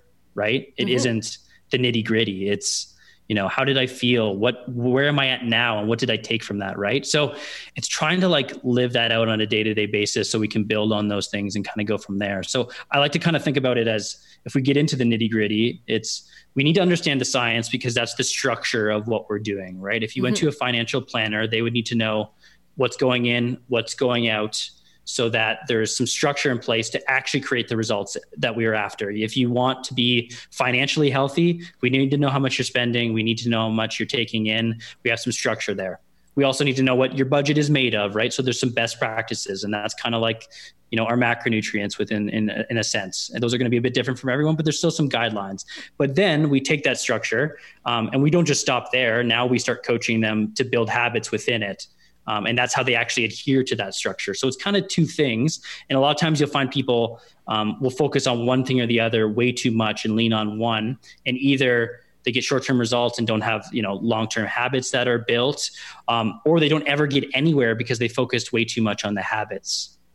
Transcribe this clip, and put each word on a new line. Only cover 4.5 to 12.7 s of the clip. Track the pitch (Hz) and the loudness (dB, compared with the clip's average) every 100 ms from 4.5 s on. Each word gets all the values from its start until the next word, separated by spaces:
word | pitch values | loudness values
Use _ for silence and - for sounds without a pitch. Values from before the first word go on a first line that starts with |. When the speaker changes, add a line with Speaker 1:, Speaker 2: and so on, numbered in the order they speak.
| 120 - | 0 -6
Speaker 1:
where | 120 123 127 143 | -2 2 2 4
am | 143 | 2
I | 135 | 2
at | 123 | 0
now? | 120 113 120 107 | 0 2 2 0
And | 104 | 0
what | 113 | 0
did | 123 | 0
I | 110 | 0
take | - 113 | -2 -4
from | - 101 | -4 -4
that? | 98 98 | -4 -2
Right. | 101 135 - | 0 0 0
So | 151 139 - - - - - | 0 0 -2 -12 -14 -14 -8
it's | - | -6
trying | - 156 180 | -2 0 2
to, | 185 | 4
like, | 156 131 - | 2 0 -4
live | 127 123 123 | 0 2 2
that | 117 117 | 2 2
out | 113 113 | 2 2
on | 110 | 2
a | 107 | 2
day-to-day | 110 110 107 104 | 2 2 0 0
basis | 104 104 117 101 | 0 0 0 0
so | 113 | 0
we | 107 | 0
can | 113 | 0
build | 104 107 107 | 0 0 0
on | 104 104 | 0 0
those | 101 - | -2 -4
things | 104 101 101 | -4 -4 -4
and | 98 | -4
kinda | - | -4
go | 107 104 | -2 -4
from | - 98 | -4 -4
there. | 101 98 | -4 -4
So | 90 131 120 | -4 -4 -4